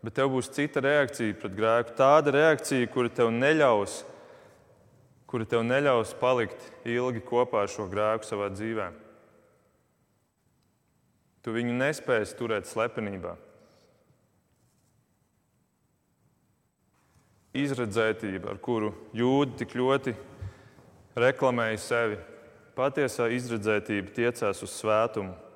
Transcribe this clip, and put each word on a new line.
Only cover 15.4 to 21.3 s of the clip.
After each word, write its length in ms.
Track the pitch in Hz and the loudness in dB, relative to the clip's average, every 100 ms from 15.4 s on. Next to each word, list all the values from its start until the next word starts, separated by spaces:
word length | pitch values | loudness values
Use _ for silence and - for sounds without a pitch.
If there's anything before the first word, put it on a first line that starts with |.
| _ _ _ _ _ _ _ _ _ _ _ _ _ _ _ _ _ _ _ _ _ 131 | _ _ _ _ _ _ _ _ _ _ _ _ _ _ _ _ _ _ _ _ _ -2
Izredzētība, 960 | 143 131 117 101 110 110 107 95 87 | 0 0 0 2 2 2 -4 -6 -6
ar 60 | 101 | -8
kuru 300 | - 117 107 - - 113 | -2 -2 -2 -6 -14 -2
jūdi 380 | 123 135 143 110 | 2 2 0 -4
tik 80 | 120 123 | -8 -2
ļoti 320 | 127 139 135 107 - - - - - - - - - - | 0 0 -2 -8 -12 -14 -16 -16 -20 -20 -20 -20 -12 2
reklamēja 600 | 123 | 2